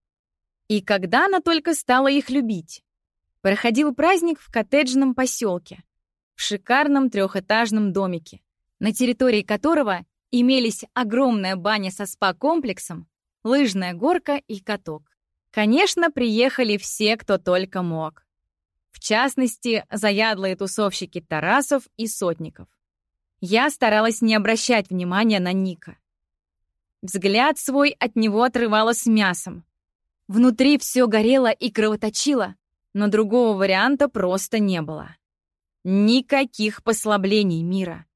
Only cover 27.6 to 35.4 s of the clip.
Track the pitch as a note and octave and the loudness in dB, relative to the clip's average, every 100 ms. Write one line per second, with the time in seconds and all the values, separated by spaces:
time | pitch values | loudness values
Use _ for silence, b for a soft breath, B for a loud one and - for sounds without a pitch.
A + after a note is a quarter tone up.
27.6 | - C4+ C#4+ - A#3+ A3 A3 G#3 B3 A#3+ | -2 2 2 0 -4 0 0 2 0 0
28.6 | A#3 G#3+ A3+ A#3 A#3 A3 F#3+ F3+ F#3 F3 | 0 2 2 0 2 2 2 -2 -8 -16
29.6 | - _ _ _ _ _ - G3+ B3 A3+ | -20 _ _ _ _ _ -2 4 4 4
30.6 | C4+ C#4+ - B3+ A#3+ A3 A3+ C4+ A#3+ - | 4 2 2 0 2 4 4 4 2 0
31.6 | A#3+ - G#3+ G#3+ G#3+ - C#4+ C4 F#3+ - | -4 0 0 0 -4 -2 0 0 -2 -8
32.6 | _ _ _ G3 G#3 G#3+ G#3 A#3+ A#3 G3 | _ _ _ -2 0 2 2 2 2 2
33.6 | F#3+ F#3+ A#3+ C#4+ C#4+ A3 F#3 F#3+ - A3 | 2 2 2 2 0 0 -2 -2 -2 0
34.6 | G3+ F3 D#3 D#3 - - _ _ | 0 -2 -6 -10 -14 -20 _ _